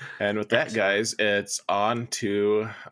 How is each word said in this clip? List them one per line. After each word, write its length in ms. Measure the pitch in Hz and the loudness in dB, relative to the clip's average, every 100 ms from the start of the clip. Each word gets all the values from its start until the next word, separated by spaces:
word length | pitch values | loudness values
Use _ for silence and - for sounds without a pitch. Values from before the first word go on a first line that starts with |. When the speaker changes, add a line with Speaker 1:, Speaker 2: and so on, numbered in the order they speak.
| - - | -14 -4
Speaker 1:
and 180 | 104 104 | -2 0
with 120 | 107 | 0
that, 180 | 117 151 | 0 2
Speaker 2:
Excellent. 80 | 110 | 2
Speaker 1:
guys, 400 | 98 101 110 - | 2 2 0 0
it's 440 | 104 101 101 - - | 2 2 0 -6 -2
on 380 | 98 104 117 117 | 0 2 0 -4
to, 600 | - 107 101 104 107 110 - - | -4 -2 2 2 2 0 -8 -14